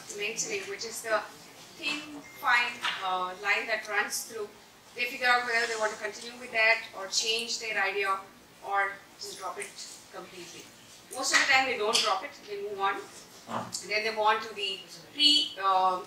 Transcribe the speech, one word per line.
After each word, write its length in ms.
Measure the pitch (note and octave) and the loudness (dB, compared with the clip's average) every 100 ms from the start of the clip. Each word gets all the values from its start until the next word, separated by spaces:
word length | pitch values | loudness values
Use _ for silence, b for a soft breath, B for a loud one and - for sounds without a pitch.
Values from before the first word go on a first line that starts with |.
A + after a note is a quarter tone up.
| - G#3 | -8 -6
mentoring, 520 | G#3 A3+ - G3+ F#3+ | -4 -4 -4 -4 -4
which 140 | G3 | -8
is 180 | A3+ A3 | -8 -8
the 180 | A3+ G#3+ - - - - - - | 0 0 -2 -12 -20 -20 -20 -8
thin, 460 | D4 D4 D4+ D4 - - | -4 -4 -6 -12 -14 -4
fine, 320 | C4 A#3+ A#3+ B3 - - | 4 4 4 -2 -4 -2
uh, 300 | F#3+ F#3 F#3+ F#3 | 0 0 -2 -2
line 240 | G3+ G#3+ A3+ | 0 0 0
that 200 | G#3+ G#3+ | -2 -2
runs 360 | G#3+ C4 - | -2 0 -2
through, 240 | - A3+ G#3 - - - - | -6 -8 -10 -12 -20 -20 -14
they 100 | - | -6
figure 220 | B3 B3+ B3 | -6 0 4
out 180 | B3 | 4
whether 220 | A#3+ A#3 A#3 | 4 2 2
they 100 | A3+ | 2
want 160 | G#3+ | 0
to 60 | G#3+ | -2
continue 400 | G#3+ G3+ A#3 B3 | -6 -8 -10 -12
with 120 | B3 | -4
that 260 | A3+ A3 A3 - F#3 | 4 4 4 0 -8
or 100 | F#3+ | -4
change 500 | - A3+ A3+ A#3 - | 0 0 0 -2 -4
their 240 | A3+ G#3 | -4 0
idea 340 | F#3+ G3 G3 F#3+ - - - - D#4+ | 0 2 0 0 -4 -18 -20 -14 -2
or 260 | G3 F#3+ - - - | 2 0 -2 -14 -14
just 180 | G3+ F3+ | -12 -8
drop 200 | F#3+ - | -8 -8
it 100 | - - - - - | -10 -12 -14 -16 -16
completely. 520 | F#3 F3+ F#3 E3+ - - - - - - | -14 -14 -14 -14 -16 -18 -20 -20 -20 -12
Most 200 | B3 C4+ | -4 4
of 40 | - | 4
the 140 | - | 6
time 140 | C4 C4 | 6 4
they 100 | G#3 | 2
don't 180 | G#3+ | 4
drop 300 | A3 - F#3+ | 4 4 2
it, 60 | C#4+ - - | -2 -12 -10
they 140 | G3+ | -8
move 180 | G3+ G3 | -6 -2
on. 160 | G3 F4 - - - - - | 0 0 -6 -16 -20 -18 -8
And 440 | - - - F#3 | -8 -6 -8 -2
then 120 | G#3+ | 0
they 80 | A3 | 0
move 160 | G#3+ G#3+ | 2 4
on 140 | A3 | 4
to 140 | - | 0
the 260 | G3+ G3+ F#3+ - - - | -4 -4 -4 -10 -18 -10
pre, 400 | C#4+ D4 D4 D4+ - | 4 6 6 2 0
uh, 380 | G3 F#3 F#3 F#3+ | 4 6 6 2